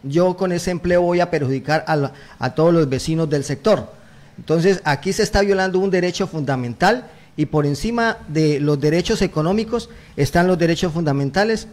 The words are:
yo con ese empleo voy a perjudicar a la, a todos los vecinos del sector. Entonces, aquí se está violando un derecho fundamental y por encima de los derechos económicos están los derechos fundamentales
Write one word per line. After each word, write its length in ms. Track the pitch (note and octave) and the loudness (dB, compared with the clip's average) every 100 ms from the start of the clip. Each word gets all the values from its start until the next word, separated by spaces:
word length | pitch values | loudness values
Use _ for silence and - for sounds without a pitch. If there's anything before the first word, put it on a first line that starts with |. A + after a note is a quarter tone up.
yo 340 | C#3 D3+ F3+ F#3 | -2 2 2 0
con 140 | F#3+ | -2
ese 180 | F3 F3 | -2 -2
empleo 320 | F3 F3 F3 | -4 0 2
voy 180 | F3 F3 | 2 2
a 120 | F3 | 0
perjudicar 520 | D#3+ C3+ C3+ - D#3 D#3+ | 0 -2 -4 -2 -2 0
a 80 | D#3 | -2
la, 160 | C#3 - - - | -2 -6 -20 -6
a 160 | B2+ | -4
todos 180 | - E3 | 2 4
los 140 | E3+ D3 | 4 2
vecinos 400 | B2+ - D#3+ D#3+ | 0 -2 -2 0
del 160 | C#3+ | -2
sector. 480 | C3+ C#3 A3 F#3 G#2+ - - - - - | -2 -2 2 0 0 -18 -20 -20 -20 -20
Entonces, 440 | - E3 F3 F#3 | -2 2 4 2
aquí 300 | - C#3 F#3+ | 0 -2 -2
se 100 | G3 | -2
está 180 | G#3 G3+ | 0 0
violando 380 | G3+ G3 F#3+ F#3 | 2 2 2 0
un 100 | G3 | 2
derecho 380 | F#3 F3+ F3 F#3+ | 0 0 -2 -4
fundamental 840 | D#3+ C#3+ C3 A#2+ A2+ F3+ B3 - - - - | -4 -4 -2 -4 0 2 2 -4 -20 -18 -4
y 120 | D#3 | -2
por 180 | D3+ C#3+ | 0 0
encima 520 | C#3+ A3 A#3 A3+ A3+ - | -2 -2 0 0 -2 -4
de 320 | D#3 D#3 C#3+ | 0 2 2
los 200 | D3 D3 | 0 2
derechos 440 | D3+ E3 F3 A3 | 2 0 0 0
económicos 680 | F#3+ D#3+ D#3 G3+ A3 A#3 - - - - | 0 0 0 0 -2 -4 -6 -20 -16 -2
están 300 | C#3 E3+ F3+ | 0 2 2
los 140 | F3+ | 2
derechos 340 | E3+ E3 F3+ | 2 0 -2
fundamentales 760 | D#3+ D#3+ C#3 C#3 D3 G#3+ A3 - | -2 -2 0 -2 0 0 -2 -6